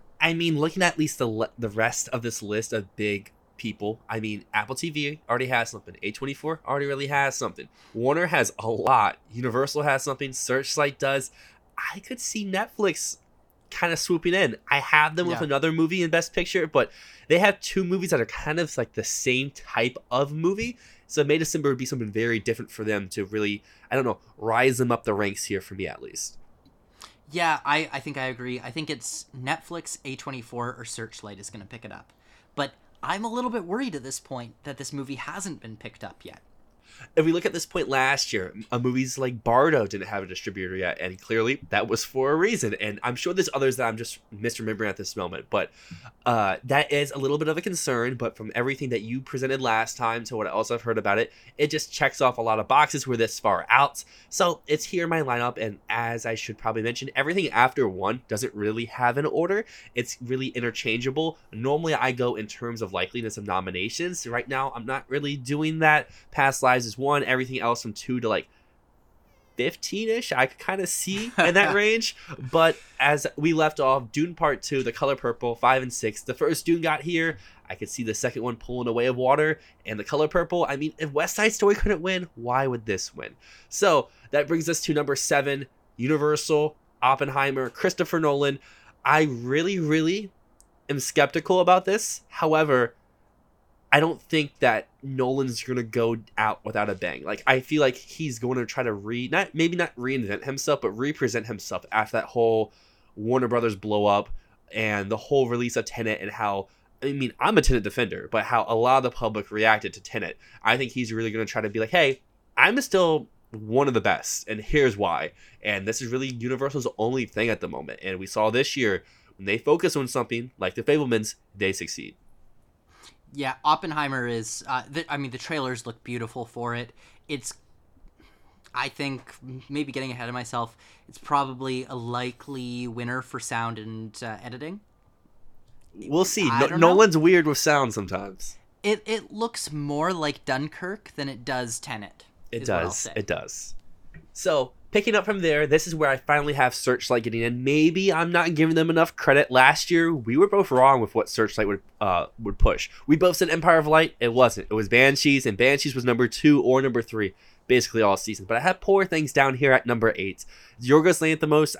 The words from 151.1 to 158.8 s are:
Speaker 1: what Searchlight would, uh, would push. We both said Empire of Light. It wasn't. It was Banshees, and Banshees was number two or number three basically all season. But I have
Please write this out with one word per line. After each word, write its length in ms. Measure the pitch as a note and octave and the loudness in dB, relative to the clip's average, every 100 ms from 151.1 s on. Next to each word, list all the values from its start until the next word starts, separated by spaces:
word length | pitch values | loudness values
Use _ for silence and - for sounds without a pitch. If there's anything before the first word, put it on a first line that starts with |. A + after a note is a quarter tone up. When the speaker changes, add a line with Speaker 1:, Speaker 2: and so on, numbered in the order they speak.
| A2+ | 0
Speaker 1:
what 120 | G#2+ | -2
Searchlight 380 | - G#2+ - G#2 | 0 0 2 0
would, 160 | G2 - _ | -2 -6 _
uh, 260 | G2+ F2 - - | 0 0 -2 -6
would 200 | A2 - | -8 4
push. 300 | A#2 - - - | 4 4 -4 -10
We 120 | - D#3 | 0 4
both 200 | F3+ E3+ | 4 4
said 140 | E3+ | 0
Empire 280 | E3 D#3+ E3 | 2 6 4
of 100 | D3+ | 6
Light. 260 | D#3 D#3+ - | 4 4 2
It 120 | A#2+ | 0
wasn't. 360 | A#2+ A#2+ G#2+ - | 6 4 4 -2
It 40 | |
was 140 | G#2+ G2+ | -2 4
Banshees, 580 | A#2+ C3+ C#3+ D3+ C#3 B2+ | 6 6 6 4 2 2
and 100 | G2 | 2
Banshees 380 | B2 C#3 D3 C3 | 2 4 0 -2
was 80 | |
number 240 | B2 A#2+ B2 | 0 2 0
two 340 | - D3+ C#3+ | 4 6 6
or 180 | B2 C3 | 6 4
number 220 | C3+ A#2+ | 2 -2
three 320 | A2+ A2 G2 - - _ - | -4 -4 -4 -6 -20 _ 2
basically 360 | B2 A#2 A2+ | 2 4 4
all 140 | G#2 G2 | 4 4
season. 280 | - G2+ F#2+ | -2 -10 -4
But 120 | A#2 | 0
I 20 | |
have 200 | E3+ F#3 | 0 0